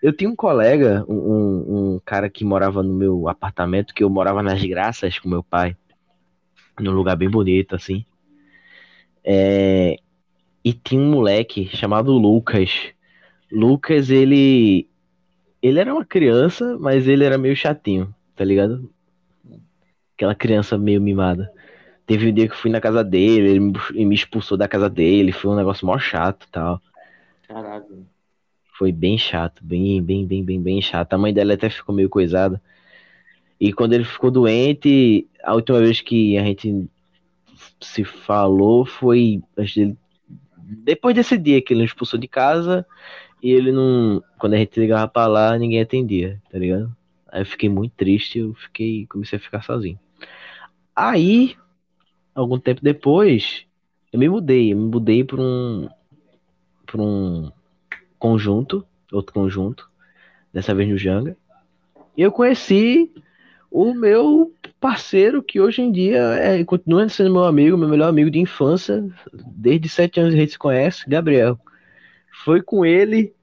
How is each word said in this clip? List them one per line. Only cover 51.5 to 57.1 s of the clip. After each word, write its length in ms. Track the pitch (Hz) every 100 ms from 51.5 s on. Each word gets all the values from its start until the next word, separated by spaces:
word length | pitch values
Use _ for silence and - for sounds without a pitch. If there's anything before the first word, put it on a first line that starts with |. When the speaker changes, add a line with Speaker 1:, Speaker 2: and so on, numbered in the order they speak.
| - _ _ _ _ _ _ _
Speaker 1:
algum 260 | - 123 127
tempo 220 | 131 127
depois, 840 | 143 147 - 156 208 123 - - _ _ _ _ _
eu 80 | 120
me 80 | 143
mudei, 460 | 196 160 131 113
eu 40 | 101
me 80 | 110
mudei 320 | 117 110 110
pra 160 | 131 131
um, 460 | 127 127 123 107 71 _ _ _ _ _ _ _ _ _ -
pra 160 | 110
um 500 | 104